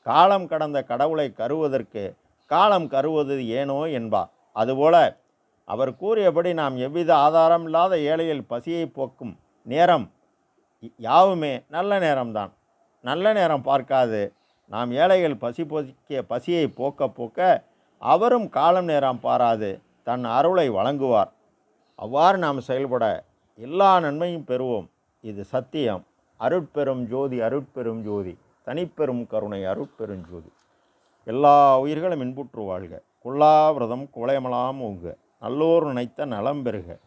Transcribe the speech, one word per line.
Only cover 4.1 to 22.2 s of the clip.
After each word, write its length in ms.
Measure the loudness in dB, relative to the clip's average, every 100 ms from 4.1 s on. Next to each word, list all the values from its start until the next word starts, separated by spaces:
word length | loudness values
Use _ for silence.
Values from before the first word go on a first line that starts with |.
| -2 -2 _ _
அதுபோல 640 | -4 -2 2 6 6 6 0 _ _ _ _
அவர் 320 | _ -4 -4 -4
கூறியபடி 580 | -4 2 2 2 -2
நாம் 220 | -2 -4 -4
எவ்வித 400 | -6 -4 2 4
ஆதாரம் 480 | 6 6 4 4
இல்லாத 340 | 2 0 2 2
ஏழைகள் 440 | 0 -2 -2 -4
பசியை 440 | -6 -10 -6 -6 -6
போக்கும் 520 | -8 -10 _ -16 -16 _ _
நேரம் 480 | -8 2 4 4 0 _ _ _ _ _ _ _ -20 _
யாவுமே 680 | 2 4 6 4 -4 -6 _
நல்ல 300 | -6 -2 0
நேரம்தான். 520 | 0 0 -2 -6 -8 _ _ _ _ _
நல்ல 300 | -6 0 0
நேரம் 300 | 2 2 0
பார்க்காது 680 | 0 -2 0 0 2 0 -4 _ _ _ _
நாம் 260 | -6 -4
ஏழைகள் 440 | 0 4 4 2 -4
பசி 280 | -8 -8
போக்கிய, 580 | -8 -6 -8 -14 _ -10
பசியை 460 | -6 -8 -4 -2 -2
போக்க 400 | -2 -6 -4 -6
போக்க 540 | -4 -12 0 2 2 _ _ _ _
அவரும் 500 | 2 4 4 2 0
காலம் 360 | 0 4 4
நேரம் 360 | 2 0 0 -2
பாராது 600 | 0 2 2 2 -2 -8 _ _
தன் 220 | -6 -6
அருளை 460 | -2 2 4 4 2
வழங்குவார். 600 | 0 0 0 2 2 2 _ _ _ _ _ _
அவ்வாறு 440 | _ -6 2